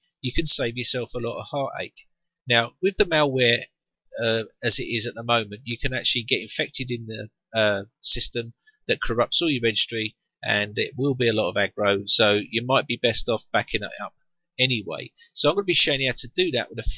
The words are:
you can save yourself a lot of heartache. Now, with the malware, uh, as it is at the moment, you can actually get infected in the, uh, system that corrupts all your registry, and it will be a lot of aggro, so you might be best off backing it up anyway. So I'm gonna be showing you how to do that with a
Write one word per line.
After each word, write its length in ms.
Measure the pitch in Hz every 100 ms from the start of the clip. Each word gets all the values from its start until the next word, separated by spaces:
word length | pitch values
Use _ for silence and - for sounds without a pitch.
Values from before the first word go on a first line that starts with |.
| _ _
you 100 | 127
can 140 | - 160
save 320 | - 123 120
yourself 340 | 120 127 117
a 60 | 123
lot 200 | 117 101
of 80 | 110
heartache. 560 | 143 135 - 90 - - _ _ _ -
Now, 240 | 120 117 -
with 140 | 185 190
the 80 |
malware, 600 | 190 156 147 131 120 120 - _ _ _ _ -
uh, 260 | 117 113 107 _
as 160 | 120 -
it 60 | 120
is 200 | 113 113
at 60 |
the 100 | 107
moment, 360 | 117 120 107 107 131
you 120 | 117
can 160 | 139
actually 300 | 127 - 127
get 160 | 113 120
infected 500 | 113 - 156 - 127
in 160 | 120 113
the, 240 | 110 107 _ _
uh, 300 | 113 107 101 101 _
system 540 | - - - 123 117 - _ _ -
that 140 | 113
corrupts 400 | - 113 113 -
all 80 | 170
your 120 | 135
registry, 540 | 113 104 - 113 107 - _ _
and 380 | 107 107 104 107
it 140 | 107 -
will 200 | 143 127
be 120 | 120
a 60 |
lot 160 | 110 92
of 60 | 101
aggro, 500 | 98 - 104 98 101
so 320 | - 110 104 -
you 160 | 113 120
might 220 | 131 147
be 80 | 120
best 320 | 120 113 -
off 160 | 113 -
backing 320 | 107 - 110
it 80 | 101 -
up 140 | 101 - _ _ _ -
anyway. 540 | 131 120 98 78 - - -
So 160 | - 147
I'm 60 | 190
gonna 100 | 202
be 80 |
showing 260 | 165 - 139
you 120 | 135
how 40 | -
to 160 | 127
do 180 | - 185
that 180 | 123 -
with 100 | 120
a 100 | -